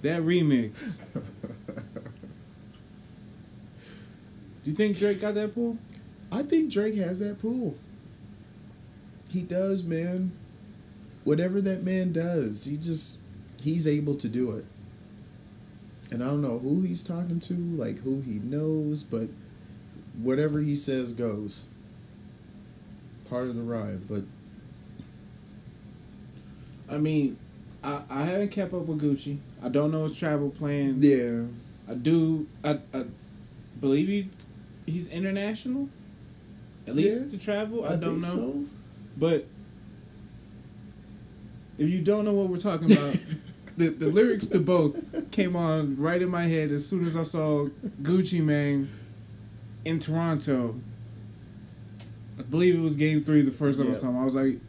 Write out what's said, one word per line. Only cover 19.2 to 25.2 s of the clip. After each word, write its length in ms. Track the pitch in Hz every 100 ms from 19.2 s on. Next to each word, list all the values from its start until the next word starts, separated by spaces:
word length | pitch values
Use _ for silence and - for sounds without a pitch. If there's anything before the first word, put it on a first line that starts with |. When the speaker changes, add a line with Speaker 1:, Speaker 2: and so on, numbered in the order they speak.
| 110 - - - - - - - - -
Speaker 2:
whatever 440 | 120 131 151 147
he 160 | 147 143
says 360 | 143 131 123
goes. 520 | 117 120 107 104 - - - - - - - - - - - - - - - - - -
Part 200 | 123 127
of 80 | 117
the 60 |
rhyme, 440 | 117 113 104 98 98
but 140 | 104 95 - - - - - - - - -